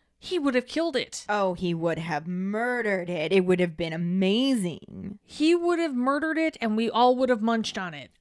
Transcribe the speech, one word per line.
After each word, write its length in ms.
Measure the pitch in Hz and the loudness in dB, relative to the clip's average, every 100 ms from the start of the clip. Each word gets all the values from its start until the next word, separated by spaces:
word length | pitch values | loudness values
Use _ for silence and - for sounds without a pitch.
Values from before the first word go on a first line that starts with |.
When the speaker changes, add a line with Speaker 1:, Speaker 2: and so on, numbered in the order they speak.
| _ _ | _ _
Speaker 1:
he 200 | - 359 | -6 -2
would 140 | 277 247 | 2 0
have 100 | 240 | -2
killed 300 | 302 339 262 | -2 -2 -2
it. 280 | - - - | -6 -10 -4
Speaker 2:
Oh, 260 | 208 190 | 0 0
he 180 | 170 180 | 0 -2
would 260 | 165 165 160 | 0 -2 -2
have 280 | 170 151 165 | -4 -6 -4
murdered 840 | 180 196 214 247 247 220 190 175 | -4 -4 -2 -2 -2 -2 -2 -2
it. 220 | 170 160 | -4 2
It 120 | 190 | 2
would 160 | 180 180 | 4 2
have 160 | 175 156 | 0 -2
been 160 | 165 | -6
amazing. 1300 | 160 175 185 190 214 269 254 175 147 - - - 202 | -2 -2 2 2 4 2 0 -2 -6 -14 -12 -12 -14
Speaker 1:
He 300 | _ - 311 | _ 0 2
would 240 | 349 339 339 | 4 2 0
have 160 | 330 | 0
murdered 420 | 247 254 285 320 320 | 0 0 0 0 0
it, 200 | 320 - | -2 -2
and 160 | 233 214 | -2 0
we 140 | 233 | 0
all 240 | 220 247 254 | 4 4 4
would 120 | 254 | 2
have 140 | 240 | 2
munched 360 | 226 226 214 208 | 2 0 -2 -6
on 160 | 180 | -8
it. 160 | 147 123 _ | -10 -16 _